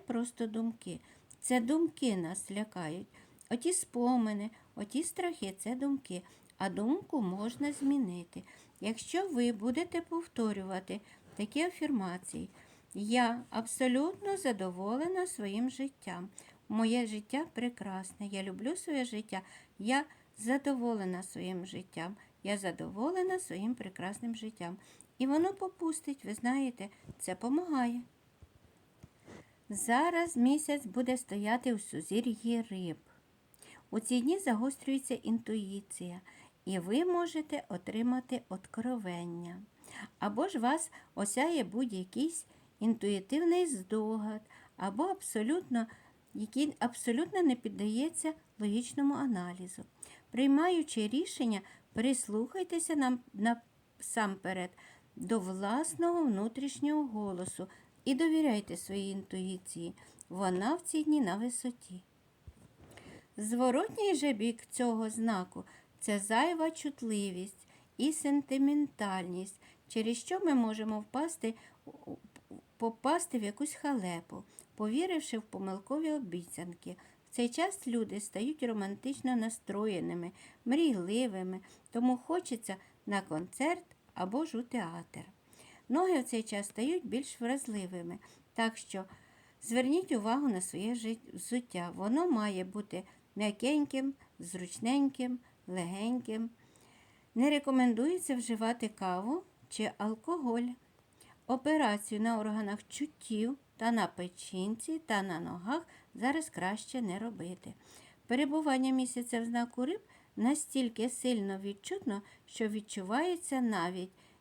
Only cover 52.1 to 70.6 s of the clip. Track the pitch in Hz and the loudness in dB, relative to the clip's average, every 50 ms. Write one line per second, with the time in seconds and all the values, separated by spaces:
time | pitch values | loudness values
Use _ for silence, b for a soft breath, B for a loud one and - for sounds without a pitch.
52.1 | 262 262 - - 208 214 240 277 - 381 359 359 339 339 320 - 320 294 262 254 | 2 2 0 -2 0 0 0 -2 -2 -4 -4 -2 -2 -2 0 0 2 2 4 2
53.1 | 254 247 - - - 196 208 233 233 233 - _ _ _ _ _ _ - - - | 2 0 -4 -10 -4 0 2 2 2 2 -2 _ _ _ _ _ _ -12 -8 -4
54.1 | - 233 214 196 196 190 - 185 185 185 180 185 - B B B B B B B | 0 0 0 0 0 -4 -4 -4 -4 -4 -4 -6 -8 B B B B B B B
55.1 | - - - 185 226 214 180 185 185 190 202 196 226 277 320 302 - - 339 339 | -12 -8 -2 0 0 0 0 -2 -4 -2 0 0 0 0 0 -2 0 0 2 2
56.1 | 349 349 320 254 202 190 208 226 - 269 277 269 - - 285 294 302 302 285 247 | 4 4 4 2 2 2 0 -2 -2 -4 -6 -6 -4 0 0 2 2 2 0 0
57.1 | 214 214 208 196 185 175 185 185 - - 277 B B B B B B B - 262 | -2 -4 -4 -2 -4 -4 -6 -6 -6 -8 -8 B B B B B B B 0 0
58.1 | 269 262 330 320 320 320 302 277 214 208 202 - 170 180 - - 196 202 196 196 | 2 4 4 4 6 6 6 6 4 2 0 -4 -8 -8 -6 -6 -4 -4 -2 -2
59.1 | 190 196 190 - 190 185 185 190 185 185 - - - 170 170 175 - B B B | -4 -6 -6 -6 -6 -4 -4 -4 -4 -6 -8 -10 -10 -8 -8 -8 -8 B B B
60.1 | B B B - 175 185 202 185 180 180 196 247 320 359 - - - 311 302 311 | B B B -10 -4 0 2 2 2 2 2 2 0 0 -2 -2 -2 0 4 4
61.1 | 302 294 240 175 185 208 233 247 247 - - 247 240 - - - 180 180 - _ | 4 4 4 2 2 0 0 -2 -4 -2 -4 -6 -6 -8 -16 -16 -16 -18 -18 _
62.1 | _ _ _ _ _ _ - - - - - - _ - - B B B B B | _ _ _ _ _ _ -20 -20 -20 -20 -20 -20 _ -20 -20 B B B B B
63.1 | B B B B B - 208 214 240 240 254 254 240 302 392 453 - 453 403 403 | B B B B B -6 -4 -2 2 4 4 6 6 4 2 0 0 0 2 4
64.1 | 349 254 285 285 247 202 220 233 226 - - - - - 247 240 226 220 226 220 | 4 4 4 2 2 2 2 0 0 -2 -8 -10 -2 0 2 2 2 2 0 -2
65.1 | 220 226 226 226 214 185 185 185 - 180 185 B B B B B B - - 220 | -2 0 2 2 2 2 -2 -4 -8 -14 -14 B B B B B B -8 -2 0
66.1 | 208 202 190 - 226 233 294 349 339 320 311 320 320 - - 294 285 - 240 220 | 0 0 2 4 4 6 6 4 4 2 0 0 0 -2 -6 -8 -6 -4 -4 -2
67.1 | 214 202 202 196 180 180 190 202 - - - b b b b b b - 240 311 | -2 0 -2 -2 -4 -6 -8 -10 -12 -20 -20 b b b b b b 0 0 2
68.1 | 302 - - 277 285 285 277 - 262 269 277 285 294 294 294 269 - - 208 196 | 2 0 0 2 2 2 2 2 2 4 4 6 6 4 2 0 -2 -6 -4 -2
69.1 | 190 185 170 180 180 180 190 202 - - B B B B B - - 226 214 226 | -2 -2 -2 -4 -4 -6 -6 -8 -12 -18 B B B B B -4 -2 0 0 0
70.1 | 240 233 - - 359 381 415 330 277 247 | 0 -2 -2 -2 -2 2 4 4 6 6